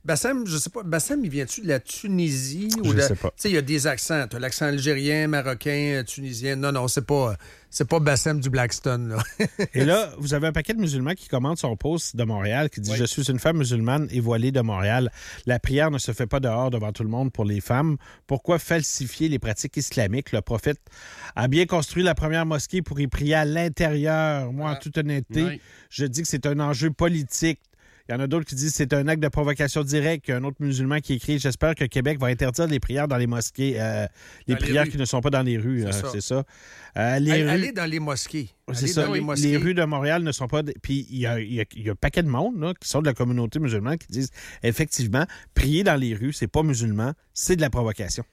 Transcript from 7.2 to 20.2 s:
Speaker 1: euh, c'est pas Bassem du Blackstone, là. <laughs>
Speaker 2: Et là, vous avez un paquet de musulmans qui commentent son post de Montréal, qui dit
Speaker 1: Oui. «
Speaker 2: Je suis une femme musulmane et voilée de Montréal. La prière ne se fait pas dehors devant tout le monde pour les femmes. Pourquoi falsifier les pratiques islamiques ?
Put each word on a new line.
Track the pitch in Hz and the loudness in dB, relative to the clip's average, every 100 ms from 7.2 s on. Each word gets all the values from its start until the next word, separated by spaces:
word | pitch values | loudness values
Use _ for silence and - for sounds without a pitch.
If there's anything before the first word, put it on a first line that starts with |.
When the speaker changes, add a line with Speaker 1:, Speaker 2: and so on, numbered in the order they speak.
| 123 | 2
Speaker 1:
euh, | 98 - - _ | -2 -10 -20 _
c'est | - 131 | -4 2
pas | 165 | 4
Bassem | 147 135 160 151 | 4 4 2 0
du | 131 | 0
Blackstone, | 127 120 - 139 123 117 | 0 0 -2 -2 -2 -2
là. | 110 - - | -4 -4 -2
<laughs> | 214 - 190 | -2 0 -2
Speaker 2:
Et | 131 | 2
là, | 139 202 190 131 | 4 4 2 -6
vous | 143 | -2
avez | 147 160 | 0 0
un | |
paquet | 156 151 | 0 -2
de | 226 | 0
musulmans | 170 139 131 | 0 0 -2
qui | 190 - | -4 -2
commentent | 131 139 170 | 0 0 0
son | 131 110 | -2 -2
post | 147 170 - 117 | -2 -2 -2 -2
de | |
Montréal, | 113 104 101 120 151 | -2 0 0 0 0
qui | - | -2
dit | 104 | -2
Speaker 1:
Oui. « | 110 | 0
Speaker 2:
Je | |
suis | 120 - 135 | 0 0 0
une | 131 | 2
femme | 156 165 | 2 2
musulmane | 127 120 113 143 143 | 2 2 2 2 0
et | 123 | 0
voilée | 113 117 127 | 2 2 2
de | 135 | 2
Montréal. | 113 95 101 123 123 - - - | 2 0 2 2 0 -4 -16 -8
La | - 120 | 0 0
prière | - 135 156 | 2 2 2
ne | 139 | 2
se | - | -4
fait | 113 120 | -4 -2
pas | 143 | 0
dehors | 131 110 131 | 0 0 0
devant | 120 107 | 0 -4
tout | 104 | -4
le | 110 | -2
monde | 117 135 | 0 -2
pour | - | 0
les | 104 101 | 0 -2
femmes. | - 120 156 143 - - - | 2 2 2 0 -6 -20 -4
Pourquoi | 135 - 170 | -2 2 0
falsifier | - 170 147 - 127 - 160 | 2 0 0 -4 -6 -2 0
les | 135 | 0
pratiques | 113 104 147 - | -2 -4 -4 -4
islamiques ? | 135 - 101 120 | -2 0 0 0